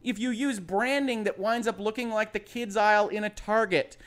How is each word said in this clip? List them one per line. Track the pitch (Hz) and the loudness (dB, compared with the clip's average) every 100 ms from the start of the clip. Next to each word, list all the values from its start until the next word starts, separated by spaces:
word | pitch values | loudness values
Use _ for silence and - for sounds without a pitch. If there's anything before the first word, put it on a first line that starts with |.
if | 247 202 | -6 -2
you | 254 | -2
use | 226 277 214 | -2 -2 -4
branding | 170 196 254 277 277 226 | -2 -2 0 0 0 0
that | 202 185 | -2 -2
winds | 208 240 226 | 0 0 -2
up | 190 | -2
looking | 208 220 233 | -4 -4 -2
like | 214 214 | -2 -2
the | 208 | -4
kids | - 240 226 208 | -6 -8 -2 2
aisle | 208 208 208 | 6 6 4
in | 214 | 0
a | 214 | -4
Target, | - - 220 214 160 - - | -6 0 0 2 2 0 -8